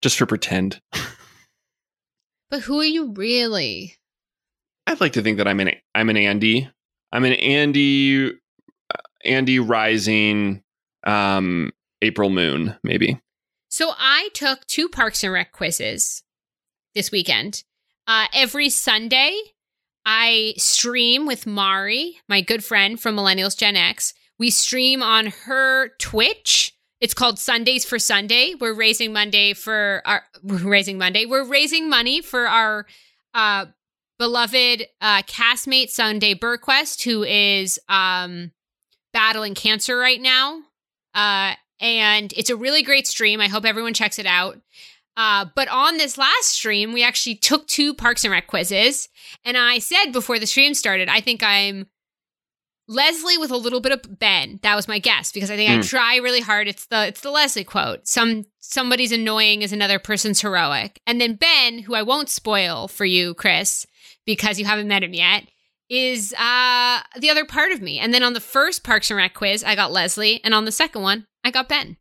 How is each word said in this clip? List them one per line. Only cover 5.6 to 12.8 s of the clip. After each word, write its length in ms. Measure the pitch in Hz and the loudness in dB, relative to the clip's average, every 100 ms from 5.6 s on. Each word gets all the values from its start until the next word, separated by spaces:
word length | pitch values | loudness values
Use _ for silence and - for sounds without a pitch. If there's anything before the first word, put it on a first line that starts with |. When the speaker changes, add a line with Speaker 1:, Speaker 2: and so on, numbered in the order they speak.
Speaker 1:
an, 120 | 95 - _ 107 | 0 -2 _ 0
I'm 140 | 110 | 2
an 80 | 107 | 4
Andy. 520 | 101 101 110 113 135 _ _ _ _ | 2 4 4 2 0 _ _ _ _
I'm 140 | 123 127 | 0 2
an 80 | |
Andy, 960 | 127 123 143 147 143 139 139 139 135 135 | 2 2 2 2 2 2 4 4 2 0
uh, 680 | - _ _ _ _ _ - - _ - | -4 _ _ _ _ _ -12 -12 _ -2
Andy 320 | 127 131 131 | 0 2 2
Rising, 1000 | 113 117 110 110 101 110 107 104 104 98 _ _ _ _ - | 2 2 2 2 2 2 4 2 0 -4 _ _ _ _ -2
um, 680 | 104 101 98 95 87 80 - _ _ | 0 2 2 0 -2 -4 -8 _ _
April 260 | 107 101 101 | -2 0 0
Moon, 460 | 92 85 71 82 104 | 2 0 0 -4 -6